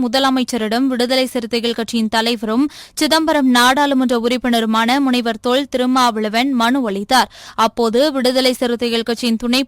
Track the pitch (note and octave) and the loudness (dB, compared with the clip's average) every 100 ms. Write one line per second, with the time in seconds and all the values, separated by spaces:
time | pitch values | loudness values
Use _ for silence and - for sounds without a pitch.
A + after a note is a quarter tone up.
0 | B3 C4 C4+ C4 B3 A#3 G#3+ A#3 C4+ B3 | 0 0 0 0 -2 -4 -2 0 0 -2
1 | B3 C4 B3+ B3+ A3 A#3 A#3 A#3 A3 A#3 | 0 0 0 -4 -4 -4 -4 -4 -4 -2
2 | A3 A3+ A3+ A#3+ A3 A#3 D4 - - - | 0 0 -2 -2 -2 0 -2 -4 -12 -4
3 | D4+ D#4+ D#4+ D4 C4 B3 B3 C#4+ C#4+ C4 | 0 2 2 2 4 4 4 4 2 2
4 | B3+ A#3 A#3+ B3+ B3 A#3 A3 A3 A#3 C#4 | 2 2 0 0 0 0 0 0 2 2
5 | C4+ B3 A#3 G#3+ A#3+ B3+ C#4 B3 B3+ B3+ | 2 0 -2 -4 -2 -2 -2 -2 0 2
6 | A#3+ A3 G#3+ A3+ C#4 B3 A#3 C4+ A3+ G3 | 2 0 -2 -2 0 0 0 0 -2 -4
7 | G#3 B3+ D4 - - - A3 - A#3 A#3+ | 0 0 0 -6 -10 -2 -2 0 0 2
8 | D4+ C4+ B3 C4 B3+ B3 B3 A#3 A#3+ A#3 | 2 2 0 2 0 0 -2 -2 -2 -2
9 | A3+ A#3 A#3+ A3+ A#3+ B3+ | -4 -2 -2 -2 0 -2